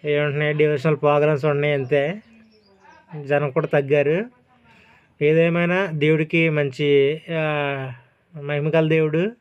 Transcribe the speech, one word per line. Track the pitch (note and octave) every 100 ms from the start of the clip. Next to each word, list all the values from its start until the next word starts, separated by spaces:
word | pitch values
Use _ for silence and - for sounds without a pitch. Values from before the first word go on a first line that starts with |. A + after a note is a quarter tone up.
| D3+
ఏముంటున్నాయి, | D3 D3 C#3+ D3+
డివోషనల్ | D3+ D3+ D3 D#3 D3
ప్రోగ్రామ్స్ | D3 D3 D3+ D3+ D3+
ఉన్నాయి | C#3+ D3
అంతే. | C#3+ B2+ D3 C#3+ G#3 _ _ _ _ _ _ _ - _ D#3
జనం | C#3 C#3+ D3
కూడా | D3 D#3
తగ్గారు. | D3+ C#3 D3 C#3+ E3 A#3+ _ _ _ _ _ _ _ _ _
ఏదేమైనా | D3 D#3+ E3 E3+ F3 F3+ G3
దేవుడికి | D#3 D3+ D#3 D#3 E3 E3
మంచి, | D3+ C#3+ B2+ D3 C#3+ C#3 D#3 -
ఆ, | E3 D#3 D3+ C#3+ C#3 C3 B2 _ _ _ D#3+
మహిమ | C#3+ D3 D3+ D#3+
గల | D#3+
దేవుడు. | D#3+ D#3 D#3 G3 A#3+